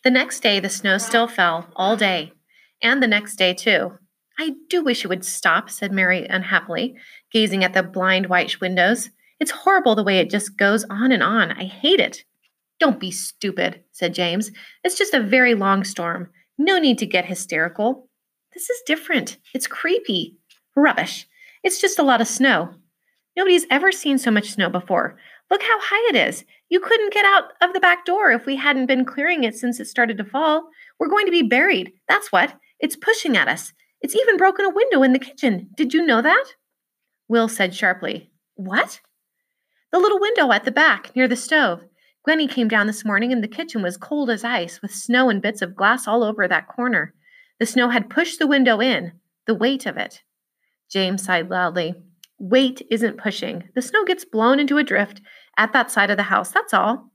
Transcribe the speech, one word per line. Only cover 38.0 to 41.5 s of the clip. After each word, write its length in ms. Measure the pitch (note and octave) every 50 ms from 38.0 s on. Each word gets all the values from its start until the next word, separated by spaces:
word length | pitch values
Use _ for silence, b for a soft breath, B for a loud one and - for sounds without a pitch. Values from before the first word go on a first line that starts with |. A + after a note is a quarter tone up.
| - - - - - _ _ _ _ _ _
"What?" 460 | - F#3+ F#3 F#3+ A#3+ - - - - _ _ _ _ _ _ _ _ _ _ _ _ _ _ _ _ _ _
"The 80 | - F4+
little 200 | F#4 G#4+ G#4 F#4
window 320 | G4+ G#4+ A#4 A4 D#4 B3+
at 120 | A3 G3+ -
the 80 | -
back, 440 | A3 - D#4 D#4 - D4+ - - -
near 120 | B3 B3+
the 80 | B3 B3
stove. 480 | B3 - -